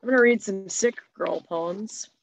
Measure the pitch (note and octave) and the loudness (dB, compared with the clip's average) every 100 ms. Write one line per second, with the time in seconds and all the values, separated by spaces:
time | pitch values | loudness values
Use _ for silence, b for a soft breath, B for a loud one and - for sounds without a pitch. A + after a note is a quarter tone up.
0 | A#3 B3+ A#3+ A#3+ - F#3+ F#3+ - A#3 - | 2 6 6 4 0 -6 -6 -2 -2 -2
1 | _ _ F3 E3+ _ E3+ E3+ F#3 A3 - | _ _ -4 -4 _ -6 -4 -6 -10 -12
2 | - _ | -16 _